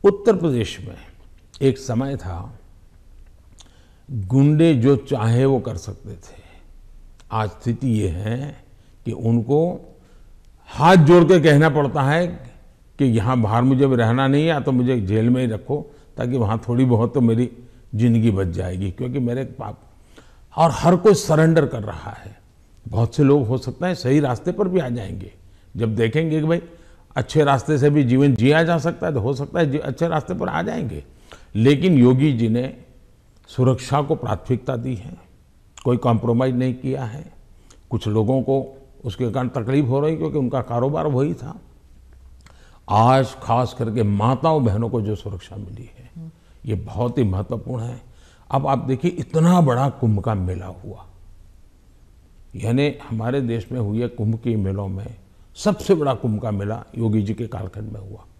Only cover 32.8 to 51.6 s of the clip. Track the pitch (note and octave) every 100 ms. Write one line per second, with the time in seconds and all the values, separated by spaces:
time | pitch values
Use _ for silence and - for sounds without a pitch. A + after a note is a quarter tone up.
32.8 | - - _ _ _ _ _ - B2+ C3
33.8 | - C#3+ C#3 D#3+ A2+ G#2 - B2 - B2
34.8 | B2+ A2+ A#2+ F3+ _ _ _ _ _ -
35.8 | - A#2+ B2 A2+ A2+ A#2 C3 B2 B2+ B2+
36.8 | C3 C3 A#2+ B2+ - - - - - -
37.8 | _ A2+ A2 G#2+ G#2+ C3 B2+ C3+ B2+ -
38.8 | - - A#2 - B2 A#2+ B2 - A2 C#3
39.8 | C3 C3+ D3+ D#3+ D#3 C#3+ B2+ C3+ - A#2
40.8 | C3 D#3 D#3 B2+ D3 E3+ - - - -
41.8 | - - - - - - - - - -
42.8 | - G2+ A#2 C3 C3 - - A#2+ B2 -
43.8 | A2+ A2+ G#2 G2+ A2 B2+ D#3+ D#3 A#2+ G2+
44.8 | A#2 A#2+ G#2 G#2 - F2+ - G#2 F#2+ G#2
45.8 | B2 - - E3 D#3+ _ _ - - G#2
46.8 | G#2+ G2+ A#2+ B2+ G#2+ F#2 F#2+ A#2+ - B2
47.8 | A#2 A#2 - - - _ _ C3+ C#3+ C3+
48.8 | B2 C3 F3 F3 C3+ D#3+ E3 F3+ D3 A#2+
49.8 | C#3 - A#2 G#2 G#2+ G#2 F2+ F#2 F#2 F2+
50.8 | G2 - - - - - - -